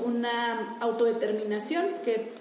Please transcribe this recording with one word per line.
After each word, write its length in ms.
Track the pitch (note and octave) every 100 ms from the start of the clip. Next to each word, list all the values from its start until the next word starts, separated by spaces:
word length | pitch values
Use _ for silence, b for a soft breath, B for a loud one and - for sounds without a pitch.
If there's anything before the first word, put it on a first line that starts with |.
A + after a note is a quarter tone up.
| A#3+
una 720 | A#3+ A#3+ A#3 A#3 A3+ G#3+ -
autodeterminación, 1080 | A#3 A3 A#3 G#3+ G#3+ G#3+ G#3+ G#3 - E4 F#4+ - -
que 280 | A3 - -